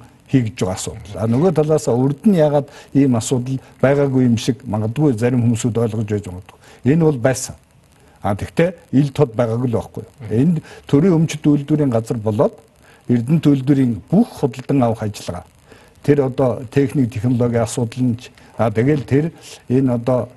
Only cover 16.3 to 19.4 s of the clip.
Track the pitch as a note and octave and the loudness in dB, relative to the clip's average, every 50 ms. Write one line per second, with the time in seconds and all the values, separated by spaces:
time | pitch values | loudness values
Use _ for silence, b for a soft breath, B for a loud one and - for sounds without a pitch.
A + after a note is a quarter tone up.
16.3 | B2 - C3+ B2 G#2+ - C3 A2 - C#3 C#3+ B2+ - D3+ B2+ A2+ - G#2+ G2 B2 | 0 0 0 0 0 -4 -8 -4 0 0 0 0 0 0 -2 -2 -2 -4 -2 -2
17.3 | C3 A#2 B2 A#2+ A#2 A#2 A#2 - - C3+ A#2+ A2 - B2 B2+ B2 A2+ A2+ - - | 0 0 0 0 0 0 -2 -2 -2 -4 -6 -6 -4 -2 -2 -2 -2 -4 -8 -18
18.3 | B B B B B - A2 A#2 G#2 A2 B2 C#3 D#3 C#3+ A#2+ - B2+ C#3+ D3+ E3 | B B B B B -2 -2 -2 0 0 0 2 0 0 0 0 0 0 0 0
19.3 | - B | -6 B